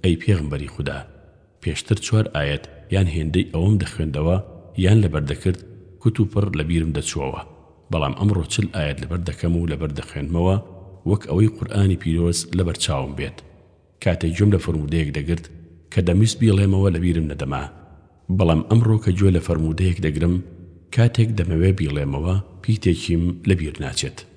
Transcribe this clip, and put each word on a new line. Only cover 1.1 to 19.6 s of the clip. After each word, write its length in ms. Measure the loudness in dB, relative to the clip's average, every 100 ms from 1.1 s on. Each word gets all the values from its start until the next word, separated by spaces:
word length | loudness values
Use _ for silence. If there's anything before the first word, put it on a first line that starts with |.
| -20 -20 _ _ _
پێشتر 340 | -6 -6 -2 -2
چوار 260 | 2 0 0
ئاەت 360 | -2 -2 -4 -8 -20 -4
یان 160 | 0 0
هێندەی 420 | 0 -2 0 0
ئەوەم 240 | 0 2 2
دەخوێندەوە 580 | 0 -6 -4 -2 0 0 -2 -18 -12 0
یان 200 | 4 4
لەبەر 220 | 4 0 -4
دەکرد، 280 | -2 -2 -4 -8 -20 -20 -2
کوت 220 | -2 0
و 100 | 0
پڕ 160 | 0 0 -2
لە 80 |
بیرم 280 | -2 0 0
دەچووەوە، 480 | -4 -6 -6 -6 -8 -14 -20 -20 _ _
بەڵام 240 | -2 -2 0
ئەمڕۆ 260 | 0 0 -2
چل 200 | -4 -4
ئاەت 240 | -4 -4 -6
لەبەر 220 | -6 -6 -6
دەکەم 240 | -4 -2 0
و 120 | -2
لەبەر 240 | -4 -6
دەخوێنمەوە، 640 | -8 -10 -10 -4 0 2 2 -2 -18 -20 -8 -2
وەک 180 | -2 0
ئەوەی 260 | 2 2 2
قورئانی 460 | -4 2 2 2
پیرۆز 360 | 0 0 2 0 -2 -2
لەبەر 220 | -2 -2
چاوم 360 | -4 -2 -4 -6
بێت. 220 | -10 -10 -20 -20 _ _ _ _
کاتێک 320 | 0 2 0
گوێم 180 | 2 4
لە 60 | 4
فەرمودەیەک 500 | 0 -4 -2 -2 -2 -4
دەگرت 280 | -4 -4 -6 -20 -20 -20 _
کە 120 | 0
دەمویست 360 | 2 4 4 4
بیڵێمەوە، 500 | 2 4 4 4 2 2
لە 40 |
بیرم 260 | 0 0 -2
نەدەما، 360 | -4 -6 -6 -8 -14 -20 -20 _ _ -4
بەڵام 320 | 2 4 4 4
ئەمڕۆ 300 | 2 4 2
کە 120 | 2
گوێ 200 | 4 4
لە 100 | 4 0
فەرمودەیەک 520 | 0